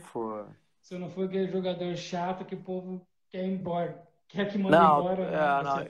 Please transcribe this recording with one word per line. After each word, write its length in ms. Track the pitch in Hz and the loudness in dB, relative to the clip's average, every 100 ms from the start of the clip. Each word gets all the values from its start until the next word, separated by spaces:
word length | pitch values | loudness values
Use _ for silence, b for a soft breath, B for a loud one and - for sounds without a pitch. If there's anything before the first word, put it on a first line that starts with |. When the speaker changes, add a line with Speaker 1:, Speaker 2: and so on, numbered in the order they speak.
| - | -10
Speaker 1:
foi. 360 | - 113 107 101 104 _ _ | -6 -4 -6 -10 -16 _ _
Speaker 2:
você 160 | _ 180 | _ -10
não 120 | 175 | -8
foi 160 | 185 190 | -4 -2
aquele 220 | 190 185 | 0 0
jogador 420 | 185 185 175 180 170 | 0 -2 -2 -4 -6
chato 480 | - 180 175 185 190 | -6 -4 -4 -4 -8
que 100 | 190 | -10
o 60 | |
povo 400 | - 185 180 185 - _ _ | -8 -8 -6 -10 -12 _ _
quer 160 | 185 185 | -6 -2
ir 60 | |
embora, 500 | 190 170 170 170 - - _ _ | -2 -2 -2 -2 -6 -18 _ _
quer 200 | 175 202 | -4 -2
que 80 | 208 | 0
manda 200 | 190 156 | 6 8
Speaker 1:
Não, 220 | 165 147 | 8 6
Speaker 2:
embora, 280 | 180 185 185 | 4 0 0
né? 60 | 156 | 2
Speaker 1:
é, 220 | 147 139 | 2 2
Speaker 2:
Você 60 | |
Speaker 1:
não, 120 | 139 139 135 | 0 -2 -2